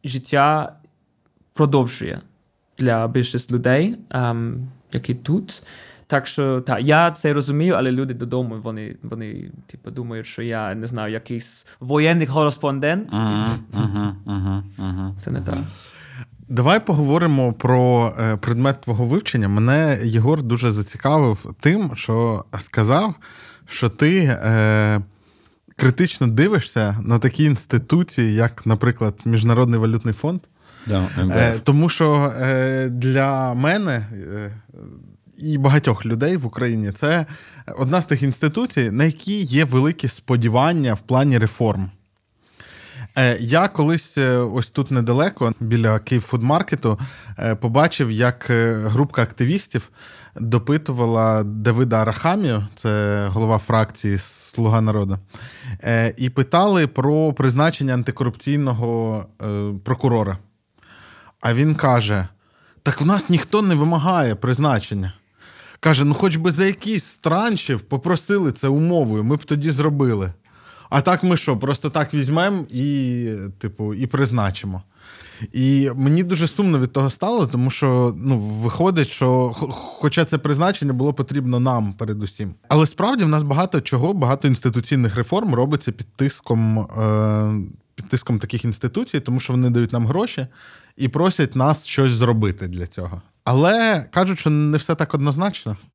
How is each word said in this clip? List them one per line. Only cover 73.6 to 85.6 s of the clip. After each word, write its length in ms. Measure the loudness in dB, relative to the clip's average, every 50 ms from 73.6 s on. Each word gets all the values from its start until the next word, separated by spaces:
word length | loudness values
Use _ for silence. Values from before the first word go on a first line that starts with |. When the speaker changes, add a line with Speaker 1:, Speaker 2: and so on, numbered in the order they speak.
| -10 -10 -8 -6 -6 -6 -4
Speaker 3:
і 140 | -4 -4
призначимо?» 760 | -2 0 0 0 2 2 0 0 0 -2 -4 -8 -8 -8 -10 -12 _ _ _ -20 -20 -20 -20 -20 -20 -14 -14 -14 -8 -4
І 360 | 0 2 4 4 4 2 0 0
мені 280 | 0 2 4 4 2 2
дуже 240 | 0 0 0 -2
сумно 320 | -2 0 0 2 2 2 2
від 120 | 0 0 0
того 160 | 0 0 0
стало, 380 | -2 -2 -2 -2 0 0 0
тому 220 | 0 0 0 0 -2
що, 440 | -2 0 0 2 2 4 2 2 0
ну, 220 | -2 -2 0 0 0
виходить, 680 | 0 -4 -4 -4 -4 -4 0 2 0 2 2 2 0
що 440 | -2 -2 0 2 2 4 2 2 0 -2
хо-, 120 | -6 -8 -8
хоча 540 | -8 -12 -14 -16 -8 -2 -2 0 2 0 0
це 120 | 0 -2
призначення 560 | -2 0 0 0 2 2 0 0 0 -2 -2 -2
було 200 | 0 0 -2 0
потрібно 460 | -2 -6 -4 -4 -4 -2 0 0 2
нам 340 | 2 2 0 0 -2 -4 -4
передусім. 600 | -6 -6 -6 -4 -6 -6 -8 -8 -8 -10 -10 -10 _ _
Але 200 | _ 4 4 4
справді 360 | 2 0 -2 -2 0 2 2 2
в 40 |
нас 160 | 2 2 0 0
багато 380 | 0 0 0 0 0 0 -4
чого, 320 | -2 0 -2 0 0 0 0
багато 340 | 0 0 0 0 2 2
інституційних 680 | 0 0 2 0 0 0 0 -2 0 0 2 2 0 0
реформ 380 | -2 -2 0 0 0 0 0 2
робиться 360 | 2